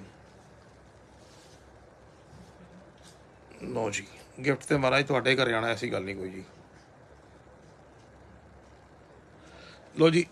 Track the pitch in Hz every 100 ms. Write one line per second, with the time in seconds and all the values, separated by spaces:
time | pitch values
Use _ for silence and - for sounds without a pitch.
0 | 98 - - - - - - - - -
1 | - - - - - - - - - -
2 | - - - - 180 - 180 180 - -
3 | - - - - - - - 123 107 101
4 | - - - - 131 135 - 151 131 135
5 | 139 135 120 131 123 113 117 110 120 101
6 | 95 95 92 95 - - - - - -
7 | - - - - - - - - - -
8 | - - - - - - - - - -
9 | - - - - - - - - - -
10 | 160 165 175